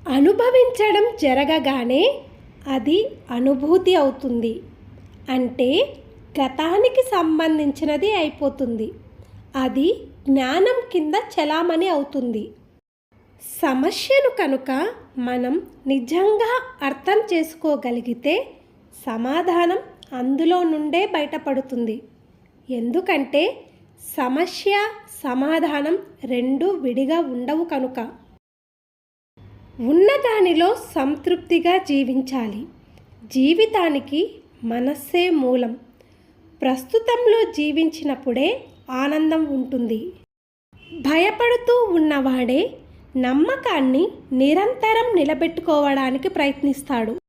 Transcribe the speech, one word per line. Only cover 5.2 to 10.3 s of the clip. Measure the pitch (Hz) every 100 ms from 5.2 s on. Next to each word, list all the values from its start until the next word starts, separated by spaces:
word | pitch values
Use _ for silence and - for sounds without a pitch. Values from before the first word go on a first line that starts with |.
| -
అంటే | 262 247 247 247 330 571 - - - - -
గతానికి | 262 262 320 392 494 -
సంబంధించినది | 508 381 320 311 320 311 294 285 311 294 403
అయిపోతుంది. | 403 311 - 277 269 247 226 220 - - - - - -
అది | 269 254 269 320 480 - -
జ్ఞానం | -